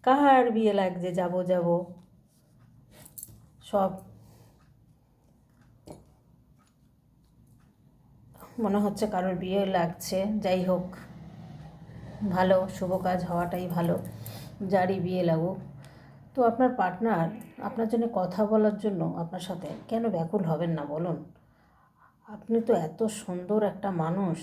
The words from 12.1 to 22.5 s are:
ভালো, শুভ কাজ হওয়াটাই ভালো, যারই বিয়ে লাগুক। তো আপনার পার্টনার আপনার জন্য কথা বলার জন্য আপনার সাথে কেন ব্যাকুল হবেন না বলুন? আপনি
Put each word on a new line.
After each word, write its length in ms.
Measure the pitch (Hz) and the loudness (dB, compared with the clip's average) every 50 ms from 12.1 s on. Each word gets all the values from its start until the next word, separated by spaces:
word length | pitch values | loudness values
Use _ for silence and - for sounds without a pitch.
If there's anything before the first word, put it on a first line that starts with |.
| - - 214 196 175 | -10 -6 -4 0 2
ভালো, 220 | 185 185 185 185 185 190 196 - | 4 6 6 6 6 4 0 -4
শুভ 160 | - 185 175 185 185 185 | -6 -2 -2 -2 0 0
কাজ 160 | 185 185 180 175 | 0 0 0 -2
হওয়াটাই 400 | 170 175 170 175 175 196 180 180 175 | -2 0 0 0 0 -2 -4 -6 -4
ভালো, 280 | 170 180 170 170 175 - - - - - - - - - - - - - 208 180 | -2 0 2 2 0 0 -2 -8 -12 -14 -14 -14 -14 -14 -16 -16 -12 -10 -4 2
যারই 260 | 196 190 180 185 196 190 | 2 4 4 4 2 0
বিয়ে 240 | 170 180 185 185 180 | 0 -2 0 2 2
লাগুক। 340 | 170 160 160 160 165 143 - - - - - - - - - - - - - - - - | 2 2 2 2 -2 -4 -6 -10 -14 -16 -18 -20 -20 -20 -20 -20 -20 -20 -20 -20 -10 0
তো 60 | - 247 233 | 2 4 4
আপনার 220 | 226 247 254 247 247 - | 4 4 2 2 4 2
পার্টনার 480 | 185 180 180 - 226 226 214 170 160 165 - - - - - - - 202 | 0 0 0 0 0 0 2 2 2 0 -2 -8 -14 -18 -16 -10 -10 -8
আপনার 200 | - 226 226 220 | -4 -2 -2 0
জন্য 160 | - 226 233 233 - | 0 0 0 0 0
কথা 280 | 196 185 180 - - 214 | -2 -2 -2 0 0 0
বলার 300 | 208 220 214 214 214 208 196 - | 2 4 4 4 2 2 0 -2
জন্য 180 | 214 196 170 160 165 170 170 | -2 -2 0 -2 -2 -2 -4
আপনার 220 | 170 165 - 185 - - | -6 -6 -8 -10 -8 -8
সাথে 220 | 185 170 - - - - - - | -8 -8 -8 -10 -12 -12 -8 -4
কেন 160 | 220 226 233 226 | -4 -2 0 0
ব্যাকুল 320 | 190 170 165 165 - 208 190 | 0 0 -2 0 0 0 0
হবেন 260 | 160 160 151 175 170 165 151 | 0 0 0 0 0 -2 -2
না 60 | 143 | -4
বলুন? 320 | 143 147 156 175 180 - - - - - - _ _ _ _ _ _ _ _ _ _ _ _ - - _ _ _ - | -6 -4 -4 -2 -2 -4 -4 -6 -14 -20 -20 _ _ _ _ _ _ _ _ _ _ _ _ -20 -20 _ _ _ -18
আপনি 300 | 214 208 - - | -18 -18 -4 0